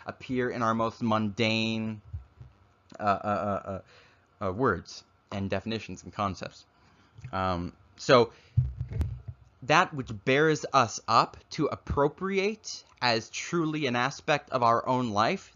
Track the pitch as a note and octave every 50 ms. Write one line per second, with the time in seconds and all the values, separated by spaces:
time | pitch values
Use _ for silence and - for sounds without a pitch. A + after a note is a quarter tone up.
0 | - - - - - - C3 B2 B2 B2 - B2 A#2 A2+ A2+ A2+ A2+ A2+ - -
1 | A#2+ A2+ G#2+ A2 G#2+ G#2 G2+ - A2+ A2 A2 A2+ A2+ A2+ A2+ A2 A2 A2 A2 G#2+
2 | - - - - - - _ - - - - _ _ _ _ _ _ _ - -
3 | G#2+ G#2 G2 - - G#2 G2+ F2+ G2 G#2 G2 - - G2 G2 F2+ - - - -
4 | - - _ _ _ _ _ _ G#2 F#2+ F2+ G#2+ C3+ A#2+ F2+ E2 - - - -
5 | - _ _ _ _ _ G#2 G2+ G2 F#2+ G2 F#2+ - A2 A2+ G#2+ - - F#2 -
6 | - F2+ - - G#2 G2 F2+ - - - - - - _ _ _ _ _ _ _
7 | _ _ _ - - - - F#2+ F#2 F#2 F2+ F2 F2+ E2 - _ - _ _ -
8 | - - C#3 B2 A2+ - - - - - _ - - - - - - - - -
9 | - - - - - - - - - - _ _ - A#2+ D3 E3 F#3 - D#3+ C#3
10 | A#2+ - A2+ G2 - C3 C3 C#3+ D#3 D#3+ D3+ D3 - - - C3+ A#2+ G#2 - -
11 | - - A2+ B2 D#3+ - - - - _ - - C#3+ - - - - - - C#3
12 | C#3 D3+ D3 - F#3 F#3+ G3 F#3+ F#3+ G#3 A3 G#3+ - - - - - _ _ _
13 | B2+ B2 A#2 A#2 A2+ - - - - - - F3 D#3+ D#3 D#3 D#3 D3 B2 B2 B2
14 | B2 C3+ - - - - D3 C#3+ - - - C3 A#2+ A#2 A#2 A#2 - - C3 B2+
15 | B2+ A#2 G2+ G2+ A2 C#3+ F#3 F#3+ - - -